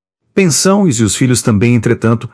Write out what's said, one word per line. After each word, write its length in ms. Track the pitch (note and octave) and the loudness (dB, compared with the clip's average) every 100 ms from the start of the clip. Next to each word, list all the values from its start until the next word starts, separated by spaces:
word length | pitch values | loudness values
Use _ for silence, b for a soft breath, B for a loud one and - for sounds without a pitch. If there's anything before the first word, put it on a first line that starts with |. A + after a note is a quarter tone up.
| _ _ _ | _ _ _
pensão 520 | - F#3 C3+ F#3+ G3 F#3+ | -2 0 0 0 2 0
e 40 | |
os 260 | A2+ G#2+ - | 0 -2 0
filhos 240 | C3 B2 | -2 0
também, 340 | - G#2 A#2+ | 0 0 2
entretanto, 540 | A#2+ A#2+ A#2 A2+ A#2 A#2 | 2 0 -2 -2 -2 -6